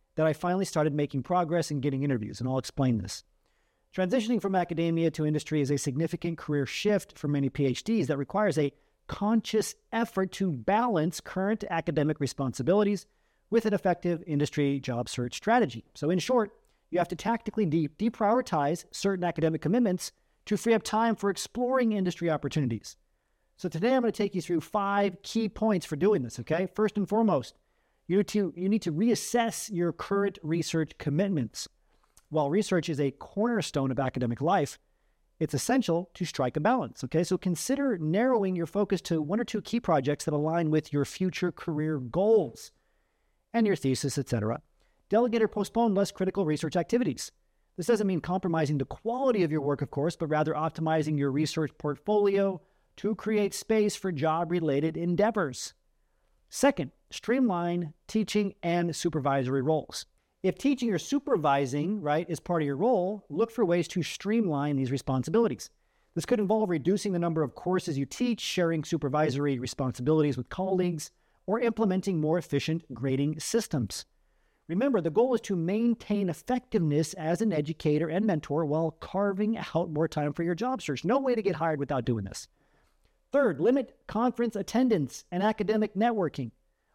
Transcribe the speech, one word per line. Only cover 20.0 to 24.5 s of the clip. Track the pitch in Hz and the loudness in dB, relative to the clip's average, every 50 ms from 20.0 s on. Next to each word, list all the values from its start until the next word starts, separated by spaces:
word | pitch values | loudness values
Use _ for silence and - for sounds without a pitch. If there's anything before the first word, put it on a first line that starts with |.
| - - - _ _ _ _ _ _ | -6 -10 -14 _ _ _ _ _ _
to | - 214 | -2 -2
free | 196 - 233 226 | 0 4 2 2
up | 220 | 2
time | 220 - - 220 226 233 214 | 2 0 0 2 2 2 0
for | - 196 202 | 0 0 -2
exploring | 185 - - - - 240 247 247 262 262 247 226 | -2 -2 -8 -8 -6 -4 -2 0 2 2 2 2
industry | 214 202 185 180 170 - 170 165 | 2 0 0 -2 -2 -2 -2 0
opportunities. | 156 143 - 139 - 156 139 113 117 101 - - - - _ _ _ _ _ _ _ _ _ _ _ | 0 0 -2 -2 -2 0 0 0 -2 -4 -8 -14 -20 -20 _ _ _ _ _ _ _ _ _ _ _
So | - - 170 | -8 -8 -6
today | - 160 196 247 269 | -4 -2 0 2 2
I'm | 262 | 2
gonna | 240 220 | 2 0
take | 202 - 214 196 - | 0 0 -2 -2 -2
you | 180 | -4
through | 156 - | -2 0